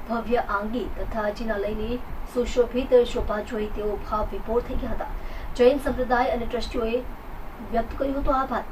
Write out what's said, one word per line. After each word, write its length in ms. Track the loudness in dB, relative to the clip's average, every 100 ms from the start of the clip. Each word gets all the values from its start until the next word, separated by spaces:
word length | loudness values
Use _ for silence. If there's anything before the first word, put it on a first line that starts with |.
ભવ્ય 400 | -2 -4 2 0 2
આંગી 340 | -2 0 -2 -4 -4
તથા 260 | -4 -2 -2 -2
જિનાલયની 580 | -2 0 0 -2 -2 -4 -4 -6 -2
સુશોભિત 600 | 0 2 4 4 2 6 6 6
શોભા 340 | 0 0 -2 -4
જોઈ 160 | -4 -4
તેઓ 160 | -2 -2 -4
ભાવ 260 | -2 -2 -2
વિભોર 320 | -4 0 0
થઈ 140 | 0 -4
ગયા 180 | -2
હતા. 140 | -4 -4 -6 -6 -8 -6 6
જૈન 260 | 6 6 0
સંપ્રદાય 500 | 0 2 4 4 2
અને 100 | -2
ટ્રસ્ટીઓએ 560 | -2 -2 -2 0 0 -2 -10 -10 -10 -10 -10 -2
વ્યક્ત 200 | -2 0 -2
કર્યો 240 | -2 2
હતો 140 | 2 2
આભાર. 260 | 2 -2 -4